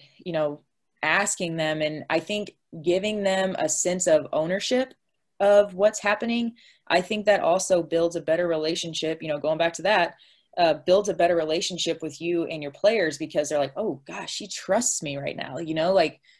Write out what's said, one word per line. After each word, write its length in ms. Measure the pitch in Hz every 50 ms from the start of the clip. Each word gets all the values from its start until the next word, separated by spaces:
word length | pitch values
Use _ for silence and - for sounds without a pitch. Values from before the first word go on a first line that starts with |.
| - - _
you 140 | - - 180
know, 320 | 165 156 151 147 147 156 _ _ _ _ _ _ _ _ -
asking 540 | 156 160 185 208 208 - - 185 170 160
them, 240 | 165 156 156 156 156
and 240 | 156 151 156 151 - -
I 100 | 160 170
think 380 | 165 - 208 208 208 - - _ _ _ - 165
giving 420 | 147 175 175 185 190 214 214 208 196
them 320 | 190 190 190 190 190 180 -
a 100 | 156 156
sense 380 | - - - 175 180 185 -
of 200 | 180 160 151 147 - -
ownership 600 | 151 156 165 185 202 - - 254 247 262 254 - _ _ _ _ _ _ _ _ -
of 340 | 202 202 202 202 208 196 185
what's 240 | 180 202 214 220 -
happening, 560 | - 208 208 208 233 233 233 233 233 233 233 _ - - _ _ _
I 140 | - - 180
think 240 | 180 - 220 214 202
that 160 | 214 202 190
also 420 | - 165 170 190 185 - 185 175 165
builds 320 | 151 165 165 170 170 165
a 60 | 170
better 260 | - - 160 170 180
relationship, 720 | 170 165 156 156 160 180 180 - 170 156 - 160 156 160 156
you 60 | -
know, 100 | 160 147
going 200 | 143 143 151 160
back 160 | 160 165 170 170
to 80 | - 165
that, 320 | 190 214 190 170 165 - - _ _ _ _ _ _ _
uh, 180 | 185 175 165 151 151 -
builds 240 | - 180 202 196 202
a 40 | 185
better 220 | - 175 175 175
relationship 640 | 170 156 156 156 175 208 - 185 165 - 170 165 -
with 200 | - 156 147 -
you 240 | 165 170 175 170 160
and 180 | - 165 156 147
your 80 | 143
players 460 | 139 - - 208 233 220 175 156 143
because 320 | - 156 147 - 156 151 139
they're 100 | 160 147
like, 140 | 139 131 -
"Oh 260 | - 220 208 - 135 -
gosh, 260 | - 170 202 180 - -
she 140 | - 208
trusts 560 | 196 - - - - 190 226 240 - - - 165
me 140 | 147 139
right 180 | 139 139 147 -
now," 220 | - - - 131
you 160 | 127 170 156 160
know, 200 | 156 160 180 190
like, 280 | 190 165 151 - _ _ _ _ _